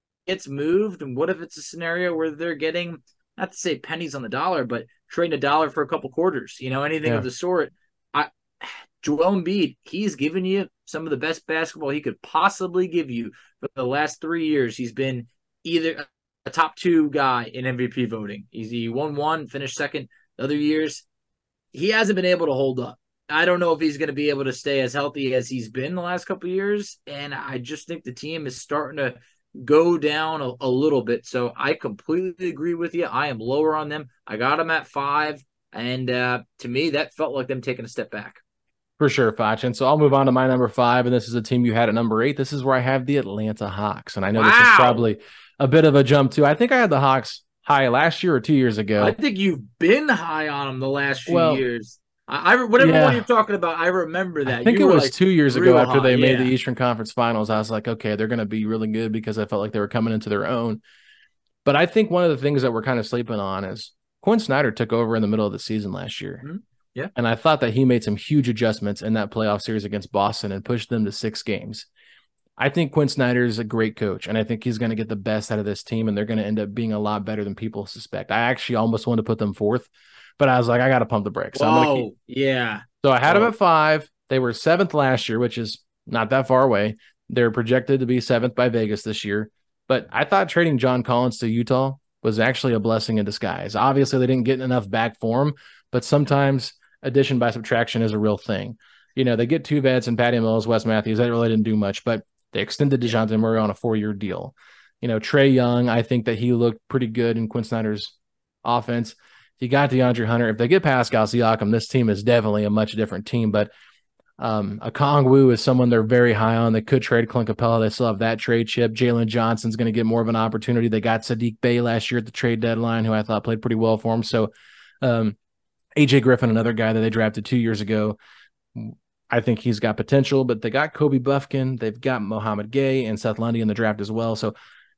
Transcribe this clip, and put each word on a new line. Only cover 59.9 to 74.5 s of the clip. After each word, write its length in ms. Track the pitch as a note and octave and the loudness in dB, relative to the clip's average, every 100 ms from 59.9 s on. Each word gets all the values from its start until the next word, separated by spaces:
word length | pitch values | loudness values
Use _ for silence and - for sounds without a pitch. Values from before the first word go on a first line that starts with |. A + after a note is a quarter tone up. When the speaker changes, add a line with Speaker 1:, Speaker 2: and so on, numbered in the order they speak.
| A#2+ A2+ | -2 -2
Speaker 2:
into 160 | A2 G#2+ | -2 -2
their 160 | G2+ - | -4 -2
own. 360 | B2 A#2 A2 _ _ _ _ _ _ _ _ | -4 -4 -6 _ _ _ _ _ _ _ _
But 120 | - C#3+ | 0 2
I 100 | E3+ | 4
think 240 | A3 G#3+ | 2 2
one 120 | F3 F3 | 2 2
of 40 | |
the 80 | C#3 | 2
things 240 | C#3 C#3+ | 0 2
that 100 | B2+ | 0
we're 120 | A2+ | 0
kind 160 | A2 B2 | -2 -2
of 80 | A2 | -2
sleeping 320 | A#2+ A2+ A2 | -4 -4 -4
on 240 | G2 F#2+ | -4 -6
is 300 | F#2+ A2 - _ _ _ | -8 -10 -16 _ _ _
Quinn 180 | - A3+ | 0 0
Snyder 320 | G#3+ C3+ C3+ | 2 0 0
took 220 | G#2+ A2 | -2 -2
over 220 | A#2 A2+ A2+ | 0 0 0
in 80 | |
the 40 | G#2 | 0
middle 180 | A2 G#2 | 0 -2
of 80 | |
the 60 | G2+ | -4
season 320 | - A2 G#2 | -6 -6 -6
last 300 | F#2 F2+ - | -8 -10 -12
year. 200 | G2 F2+ C3+ | -12 -12 -12
Speaker 1:
Mm-hmm. 120 | F#3+ - _ _ | -14 -14 _ _
Yeah. 140 | A#2+ D3 - | -10 -8 -2
Speaker 2:
And 120 | A#2 | -2
I 80 | A2+ | 2
thought 260 | D#3+ D3+ | 2 2
that 120 | A#2+ | 2
he 100 | A2 C3 | 2 2
made 180 | A#2+ | 2
some 120 | A2 G#2 | 0 -6
huge 320 | - D3+ B2 | 0 0 0
adjustments 540 | A2 A#2 G#2+ G#2 G2+ | 0 0 0 -4 -6
in 120 | A2 | -4
that 180 | A2 G2+ | -2 -4
playoff 300 | A2 G#2+ G#2 | -2 -2 -2
series 240 | - A2 G2+ | -4 -6 -4
against 260 | G#2 - | -8 -4
Boston 400 | G#2 G2+ A2 G#2 | 0 0 -2 -8
and 140 | G2 - | -6 -4
pushed 240 | A#2+ - | -6 -4
them 160 | A#2 G#2 | -2 -2
to 60 | |
six 300 | - A2 - | -4 -6 -6
games. 420 | - G2 - G#2+ - _ _ _ _ _ _ - | -6 -8 -8 -16 -18 _ _ _ _ _ _ -4
I 120 | C3+ | -2
think 220 | E3+ D3+ | 0 0
Quinn 160 | D#3 C#3 | 0 0
Snyder 380 | - B2 B2 A#2+ | 2 0 2 0
is 120 | A2 | -2
a 60 | |
great 320 | A2 A2+ A2 G#2+ | -4 -2 -2 -2
coach, 320 | G#2+ F#2 - | -4 -4 -4
and 100 | A2 | -2
I 60 | |
think 200 | G#2+ | -2